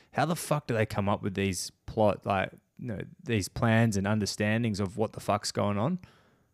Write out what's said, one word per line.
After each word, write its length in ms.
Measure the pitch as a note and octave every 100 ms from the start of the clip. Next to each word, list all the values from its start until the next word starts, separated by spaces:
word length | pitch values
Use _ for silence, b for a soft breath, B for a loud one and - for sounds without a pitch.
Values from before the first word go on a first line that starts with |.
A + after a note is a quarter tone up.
| b
how 140 | - D3+
the 100 | F3
fuck 300 | - D3 -
do 80 |
they 120 | A2+ G#2+
come 200 | - G2
up 140 | G2+
with 140 | G#2 F#2+
these 360 | G2 F2+ - - -
plot, 400 | - G#2 - A2
like, 240 | G2 G2 - _ -
you 80 | B2
know, 120 | F2+ F2 -
these 240 | - A2 F2+
plans 480 | - A#2 A2+ A#2 G2+
and 120 | G2
understandings 720 | G#2+ G2 - G#2 A2+ A#2+ F#2+
of 180 | G2 G#2+
what 160 | A2
the 60 | -
fuck's 320 | - G2+ -
going 260 | - G2+ G2+
on? 220 | B2+ F3+ b b b b b